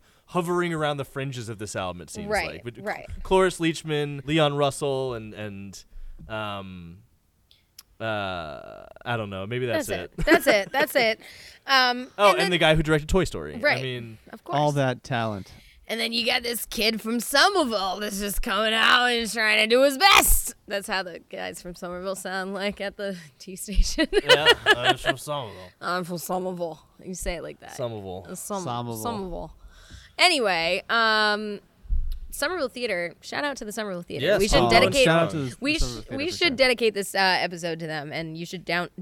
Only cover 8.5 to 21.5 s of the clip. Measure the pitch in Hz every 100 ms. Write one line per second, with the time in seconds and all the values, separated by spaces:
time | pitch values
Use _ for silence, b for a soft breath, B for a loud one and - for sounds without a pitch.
8.5 | 65 50 52 50 - - 117 104 95 98
9.5 | 123 123 117 349 - 90 - - 339 262
10.5 | 214 190 262 294 285 233 226 B B B
11.5 | B - 269 254 247 254 - 202 180 180
12.5 | 175 165 160 151 156 151 185 160 95 76
13.5 | 76 285 247 131 123 117 110 - 226 -
14.5 | 143 147 143 131 123 - 123 113 104 95
15.5 | - B B - 220 226 233 226 247 240
16.5 | 240 - - 214 226 220 240 220 277 339
17.5 | 392 285 214 190 196 208 196 202 196 -
18.5 | 202 220 220 220 247 247 240 226 220 220
19.5 | 214 220 240 277 269 381 392 302 - -
20.5 | - - 202 196 190 185 165 - 180 185